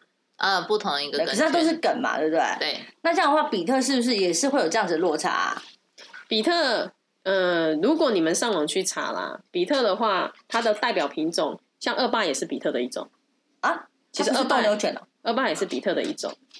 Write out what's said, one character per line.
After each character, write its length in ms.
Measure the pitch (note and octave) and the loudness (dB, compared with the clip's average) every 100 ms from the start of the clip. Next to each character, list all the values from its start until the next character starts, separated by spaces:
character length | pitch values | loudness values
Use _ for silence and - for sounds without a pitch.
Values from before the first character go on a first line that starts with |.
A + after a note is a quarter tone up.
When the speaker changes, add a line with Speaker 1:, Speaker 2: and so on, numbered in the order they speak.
| _ _ _ _ | _ _ _ _
Speaker 1:
啊， 240 | G3 F#3 | 0 0
不 140 | - G#3+ | 2 0
同 240 | G3+ C#3+ | 0 -2
一 100 | C#3+ | -2
个 80 | C#3+ | -2
梗 80 | E3 | 0
犬。 80 | G3 | 2
Speaker 2:
对， 20 | |
可 0 | |
是 40 | |
它 160 | D#4 E4+ | 2 4
都 40 | |
是 120 | D#4+ D#4+ | 2 2
梗 260 | F3+ - | 0 0
嘛， 160 | A2+ A#2 | 0 0
对 120 | D#3 | 2
不 60 | D#3+ | 2
对？ 60 | A2+ - | 0 0
Speaker 1:
对。 200 | D3 C3 - _ | -2 -4 -10 _
Speaker 2:
那 100 | E4 | 0
这 80 | E4+ | 2
样 80 | D4+ | 4
的 80 | D4+ | 2
话， 100 | G3+ | 2
比 160 | G3+ | -2
特 160 | F3 C4 | 0 0
是 160 | C4 C4 | 2 0
不 60 | |
是 160 | A#3+ G#3 | 2 2
也 160 | F3+ | 2
是 160 | E3 C#4 | 2 0
会 100 | C4 | 2
有 80 | D#3+ | 2
这 100 | A3 | 0
样 80 | F#3 | 0
子 80 | D#3+ | 2
的 40 | |
落 160 | F3 D#3 | 2 0
差 140 | E3+ | -2
啊？ 320 | - F#2 - - - _ - - - - | -2 -2 -6 -10 -20 _ -20 -20 -20 -4
Speaker 3:
比 140 | A3 | 0
特， 500 | A3+ E4+ C#4 G3 - - _ _ | 2 2 2 0 -2 -10 _ _
呃， 540 | F#3+ F#3+ F3+ E3+ D#3+ D3+ | 0 2 2 2 2 2
如 200 | G#3+ D#4 | 2 2
果 140 | D4 | 2
你 100 | G3 | 2
们 140 | D#3+ | 2
上 180 | F3 A#3+ | 0 0
网 140 | F3+ D3+ | 0 0
去 160 | F#3+ | -2
查 280 | F3+ D#3+ - | -2 -4 -6
啦， 280 | F#2 F2+ - - | -6 -6 -10 -8
比 120 | F3+ | -4
特 200 | F#3 C#4 | 0 2
的 120 | A3 F#3 | 2 2
话， 380 | A3 F#3 - - - | 0 0 -2 -8 -6
它 120 | A3+ | -2
的 140 | A3+ | 0
代 180 | G#3+ B3 | 0 0
表 160 | F#3+ C#3+ | 0 -2
品 240 | - D#3 | -2 -2
种， 280 | E3+ D3 - _ _ | 0 -2 -4 _ _
像 160 | B3+ G#3+ | -4 -2
恶 120 | C4 | 0
霸 180 | A#3 F3+ | 0 0
也 80 | |
是 120 | C3+ E3+ | -2 -4
比 120 | C3 | -4
特 140 | D#3 | -4
的 100 | C3 | -2
一 60 | B2 | -4
种。 200 | - - _ _ _ _ _ | -6 -12 _ _ _ _ _
Speaker 2:
啊？ 260 | - - - _ _ | -4 -4 -8 _ _
Speaker 3:
其 120 | - | -4
实 80 | - | 0
恶 120 | B3+ | 0
霸 0 | |
Speaker 2:
它 0 | |
不 120 | B3+ C4 | 2 2
是 80 | |
斗 60 | G#3+ | 2
牛 40 | G#3 | 2
犬 200 | F#3+ - | -2 -4
哦。 60 | - _ | -12 _
Speaker 3:
恶 120 | G#3+ | -4
霸 140 | A#3+ A#3+ | -2 -2
也 80 | D3+ | -2
是 100 | F#3+ | -4
比 120 | B2+ | -2
特 140 | G3 | -2
的 80 | D#3 | -2
一 100 | G#2+ | -2
种。 180 | G#2+ - - _ | -6 -8 -10 _